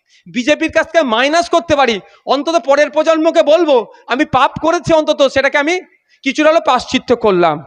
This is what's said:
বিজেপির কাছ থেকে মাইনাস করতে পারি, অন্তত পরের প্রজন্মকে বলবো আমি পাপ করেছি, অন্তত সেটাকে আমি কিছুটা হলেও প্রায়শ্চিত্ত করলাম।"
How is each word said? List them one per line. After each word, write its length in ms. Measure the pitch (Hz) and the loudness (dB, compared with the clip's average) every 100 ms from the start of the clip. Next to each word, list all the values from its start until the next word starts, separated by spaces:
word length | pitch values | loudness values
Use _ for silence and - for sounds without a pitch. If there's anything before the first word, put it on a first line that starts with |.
| _ _ - | _ _ -10
বিজেপির 400 | 170 240 302 311 | -6 -2 -2 -2
কাছ 200 | 320 311 | -2 0
থেকে 120 | 339 | 0
মাইনাস 440 | 277 220 277 330 339 | 0 0 0 0 0
করতে 280 | 339 339 285 | -2 0 0
পারি, 240 | 262 202 - _ - | 0 -2 -10 _ -4
অন্তত 360 | 262 330 330 | -4 -2 -2
পরের 260 | 330 277 294 | 0 0 0
প্রজন্মকে 520 | 302 311 320 330 330 | 0 0 0 2 2
বলবো 440 | 285 330 320 254 202 - - | 2 2 2 0 -2 -12 -6
আমি 180 | 254 | -4
পাপ 280 | 302 254 294 - | -2 0 0 0
করেছি, 300 | 311 339 - | -2 -2 2
অন্তত 300 | 320 311 294 | 0 2 0
সেটাকে 360 | 269 269 269 294 | 0 0 0 0
আমি 220 | 294 370 - _ _ _ | -2 -4 -8 _ _ _
কিছুটা 260 | 269 277 302 | -6 0 0
হলেও 120 | 330 | 2
প্রায়শ্চিত্ত 520 | 330 254 - 254 - | 0 -2 -2 -4 -2
করলাম।" 500 | 240 220 180 170 147 | 0 0 2 0 -2